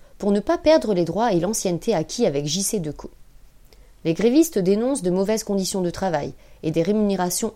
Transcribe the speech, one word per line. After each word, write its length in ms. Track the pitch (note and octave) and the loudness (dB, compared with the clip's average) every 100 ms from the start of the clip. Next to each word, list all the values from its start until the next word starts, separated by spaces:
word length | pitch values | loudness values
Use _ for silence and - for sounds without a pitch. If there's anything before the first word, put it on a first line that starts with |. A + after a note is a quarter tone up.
| - - | -20 -4
pour 160 | G3+ | 0
ne 80 | G3+ | 0
pas 180 | B3+ E4+ | 0 2
perdre 360 | D#4 D#4+ C4 | 6 4 4
les 100 | F3+ | 0
droits 280 | E3 F3+ A#3+ | 0 0 2
et 80 | F3 | 2
l'ancienneté 540 | F3+ A3 F#3+ E3+ - | 0 -2 -2 -2 0
acquis 320 | F#3 D#3+ - G#3+ | -2 -2 0 0
avec 200 | C#3+ D3 | 0 -2
J 160 | E3+ | -4
C 180 | F#3+ G#3+ | -2 -4
Deco. 300 | D#3 C#3+ - - - - - - - - - - | -6 -10 -16 -20 -20 -20 -20 -20 -20 -20 -20 -8
Les 100 | D#3+ | -4
grévistes 440 | E3 A3+ C#4 D#4+ G#3+ | 0 2 4 2 2
dénoncent 440 | F3+ G#3 B3 C#4 | 2 2 0 -2
de 80 | F3+ | 0
mauvaises 340 | F#3 G3 A3 | 0 0 -2
conditions 360 | - G3 F#3 G3 | -2 -2 -2 -2
de 100 | F3 | -4
travail 420 | - F#3+ D3+ C3+ - - - | -2 -2 -2 -6 -12 -20 -8
et 80 | D#3 | -4
des 120 | D#3 | 0
rémunérations 720 | E3 G#3+ G#3 F#3+ F3+ - - | 0 2 0 0 -2 -2 -6